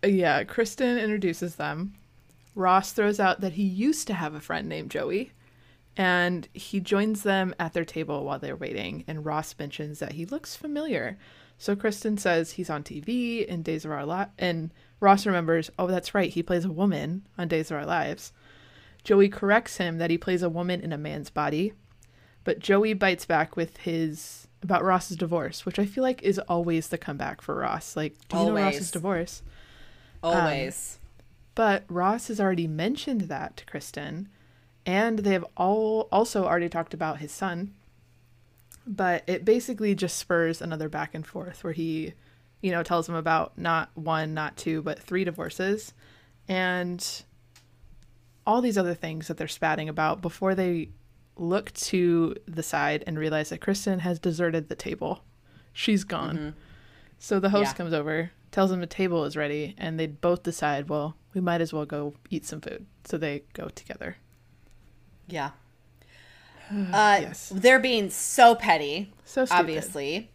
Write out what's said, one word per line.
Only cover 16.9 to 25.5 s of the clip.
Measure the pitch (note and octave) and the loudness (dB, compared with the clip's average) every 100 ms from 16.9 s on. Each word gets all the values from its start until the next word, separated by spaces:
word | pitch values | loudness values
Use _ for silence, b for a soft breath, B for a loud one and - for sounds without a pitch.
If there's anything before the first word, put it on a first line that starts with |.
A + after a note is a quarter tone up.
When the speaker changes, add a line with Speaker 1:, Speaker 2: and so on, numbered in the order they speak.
| D#3 D3 F3+ - - | 2 -2 -6 -8 -8
Speaker 1:
on | E3+ | -2
Days | D#3+ D#3 | 0 0
of | D#3 | -4
Our | D3+ | -2
Lives." | E3+ C#3 - - b b b b b b b | 0 0 -4 -12 b b b b b b b
Joey | - G3+ G3+ | 4 8 8
corrects | G3+ G3+ G#3+ A#3+ - | 6 4 4 4 -4
him | F3 E3 | -2 0
that | E3 | 2
he | E3+ | 2
plays | - F3+ | 2 2
a | F3 | 2
woman | E3 F3+ F3+ | 0 -2 -2
in | E3 | -2
a | D3+ | -6
man's | D#3 C#3+ - | -6 -8 -6
body, | - D3 D3+ G3+ - _ - b b b b | -2 0 2 0 -2 _ -20 b b b b
but | - D3 | -4 -2
Joey | - G3 A3 | 4 4 6
bites | G#3+ G3 F3 - | 4 2 2 2
back | D#3+ D#3+ - | 2 2 -2
with | E3 - | -4 -4
his | - E3 D#3+ D3+ - - - _ | -4 0 0 -4 -12 -18 -20 _
about | F3 F#3 | 0 2
Ross's | F#3 F#3 - E3 | 4 2 2 -4
divorce, | E3+ E3 - | 0 0 -2